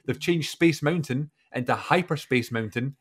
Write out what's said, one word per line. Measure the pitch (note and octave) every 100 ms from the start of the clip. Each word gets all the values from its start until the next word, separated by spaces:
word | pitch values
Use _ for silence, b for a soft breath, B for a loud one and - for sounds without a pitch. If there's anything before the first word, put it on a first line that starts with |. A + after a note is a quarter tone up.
They've | - C#3+
changed | - F3 C#3+
Space | - E3+ D3
Mountain | D3 F3 C#3+ C3 D3 _ _
into | B2+ B2
Hyperspace | A2+ - E3+ F3+ D3+ - C3 A2
Mountain, | A#2 A2 B2 C3+ C#3+